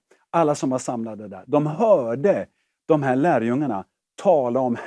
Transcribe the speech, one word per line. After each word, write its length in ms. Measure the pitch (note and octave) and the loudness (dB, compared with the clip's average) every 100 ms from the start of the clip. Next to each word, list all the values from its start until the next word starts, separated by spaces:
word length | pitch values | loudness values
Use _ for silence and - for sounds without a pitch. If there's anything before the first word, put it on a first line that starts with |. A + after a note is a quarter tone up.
| _ _ _ | _ _ _
Alla 240 | E3+ D#3 | 0 0
som 160 | D3 C#3+ | 0 -2
var 80 | B2+ | -4
samlade 500 | - B2 A2+ G#2 G#2+ | -4 -8 -8 -12 -14
där. 160 | F#2 G2 | -16 -2
De 200 | D3 D3+ | -2 0
hörde 800 | D#3 A3+ F3+ A#2 A#2+ G3 C3+ F#2 _ _ _ - | 0 4 4 2 0 0 0 -4 _ _ _ 0
de 160 | D#3 | 0
här 140 | C3+ B2+ | 2 2
lärjungarna 680 | E3+ C3+ A2+ B2+ D3 G2 - _ _ - | 2 2 0 0 -2 -4 -10 _ _ -2
tala 380 | - D#3+ B2 B2 | 2 4 2 0
om 160 | B2+ A#2+ | 0 -4